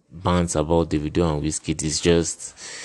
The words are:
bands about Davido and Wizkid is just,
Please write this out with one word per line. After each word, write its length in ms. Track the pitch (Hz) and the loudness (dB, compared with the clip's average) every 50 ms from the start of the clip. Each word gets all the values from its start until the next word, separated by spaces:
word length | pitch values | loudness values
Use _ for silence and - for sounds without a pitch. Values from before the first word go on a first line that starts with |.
| _ _ | _ _
bands 420 | - 85 92 95 87 90 87 87 - | -12 -4 -2 0 2 2 2 0 0
about 360 | 78 76 78 85 85 82 80 | 0 0 2 2 2 2 2
Davido 440 | 80 76 73 76 - 85 87 82 76 | 0 -2 -2 0 0 0 2 2 0
and 80 | 73 | 0
Wizkid 400 | 73 78 76 - - - 78 76 | -2 -4 -4 -4 -4 -6 -4 -2
is 180 | 80 78 73 - | -2 -4 -2 0
just, 560 | - 85 85 85 82 - - - - - - - - - - - | 4 4 4 4 4 0 -4 -10 -14 -18 -18 -16 -16 -16 -14 -14